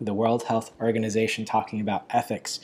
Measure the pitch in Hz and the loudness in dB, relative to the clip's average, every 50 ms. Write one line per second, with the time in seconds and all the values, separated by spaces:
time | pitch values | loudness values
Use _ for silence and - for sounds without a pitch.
0 | 117 107 101 101 113 113 120 120 - - 117 113 - - - - 113 117 110 113 | -4 -2 0 2 4 4 4 2 2 0 0 0 -2 -4 -6 0 2 2 2 2
1 | 110 113 101 110 110 107 - 113 110 - - 110 - - - 107 107 104 101 95 | 0 2 2 2 2 2 0 -2 -4 0 0 0 0 0 -2 -2 -2 0 -2 -2
2 | - - - 127 - - 110 95 - - - - | -2 -2 0 -2 0 0 -4 -6 -4 -8 -10 -10